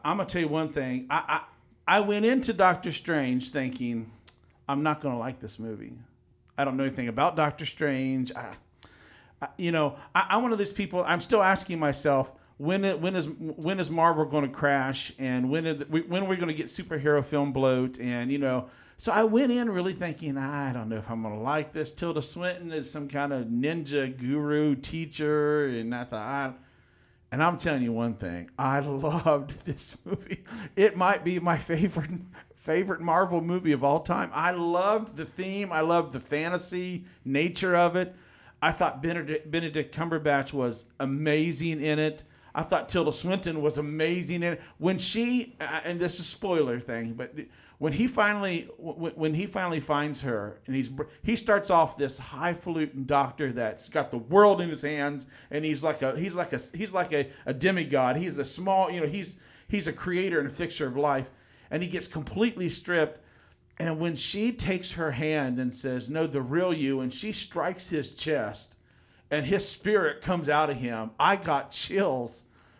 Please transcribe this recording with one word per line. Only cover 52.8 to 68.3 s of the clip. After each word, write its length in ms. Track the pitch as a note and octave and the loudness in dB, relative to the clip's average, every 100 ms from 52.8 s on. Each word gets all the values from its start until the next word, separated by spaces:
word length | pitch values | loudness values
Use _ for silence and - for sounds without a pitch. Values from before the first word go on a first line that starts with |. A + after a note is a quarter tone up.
| D3+ C3+ C3+ | -2 -4 2
doctor 480 | C#3+ C3+ - C#3+ | 4 2 0 -4
that's 340 | A#2+ A2+ - - | 0 -2 -4 -4
got 240 | D#3 C#3+ | -2 -2
the 60 | B2 | -4
world 420 | A2+ F#3 G#3 F#3 | 4 10 10 8
in 100 | F3 | 2
his 120 | D3+ | -2
hands, 460 | D3 D3+ C#3+ C#3+ C3 - - | -4 -2 -2 -2 -10 -20 -6
and 120 | C#3+ | -4
he's 200 | D#3 D3 | -2 0
like 180 | D#3 D3 | 0 0
a, 180 | C3+ C3+ | 0 -2
he's 140 | F#3 | -4
like 180 | F3 E3+ | -2 -2
a, 80 | C3+ - | -4 -6
he's 180 | E3 G#3 | -8 -4
like 220 | F#3 F3 | -2 0
a, 160 | D3+ C3+ - - | 0 -2 -6 -6
a 80 | |
demigod. 640 | C3 E3+ F#3+ D3+ C3+ B2+ C3+ | 0 2 2 2 2 4 2
He's 200 | F3+ C#3+ | -2 -4
a 60 | |
small, 480 | C#3 - F#3+ F#3+ F#3 | -6 -4 2 4 4
you 80 | F3 | 0
know, 80 | D3+ | -2
he's, 300 | G3 F3+ - - - - | -4 -8 -12 -20 -20 -4
he's 180 | G#3 E3 | -2 -2
a 60 | |
creator 460 | - F3+ F3+ F#3+ E3 | -6 -2 0 2 0
and 100 | C#3 | 0
a 40 | |
fixture 340 | C3+ E3+ - C#3 | -4 -6 -4 -4
of 100 | B2 | 0
life, 300 | D3 C3+ C3 - _ _ - | 2 2 -2 -12 _ _ -8
and 100 | D#3 | -4
he 60 | F3 | -4
gets 200 | F3+ - | -6 -6
completely 600 | D#3+ C#3 - A#3 G3+ F3 | -8 -8 0 0 0 -4
stripped. 540 | - - F3 D3+ - - _ _ _ _ - | -4 -2 2 2 0 -20 _ _ _ _ -6
And 200 | E3 D#3 | -4 -2
when 160 | E3+ | -2
she 380 | D#3+ - G3 A3+ | -2 -6 -2 -2
takes 400 | A#3 D#3+ F#3 F3+ | -2 -2 -2 -4
her 180 | - D#3+ | -4 -4
hand 480 | B2 D#3 D#3 C3+ B2 | 0 0 0 0 -2
and 160 | B2+ | -2
says, 360 | B2 C3+ B2+ A2 | -4 -6 -6 -4
"No, 180 | D#3 D#3+ | -2 0
the 140 | C#3 | -2
real 320 | B2 D#3 F3+ | -2 0 2
you," 260 | D#3+ C3+ C3+ | 2 0 0
and 140 | B2+ | -2
she 180 | B2+ G#3+ | -6 -8
strikes 560 | - - E3+ D#3+ F#3 - | -8 -6 -4 -2 -4 -6
his 260 | D#3+ B2+ | -6 -6
chest, 640 | - D#3 | -8 -2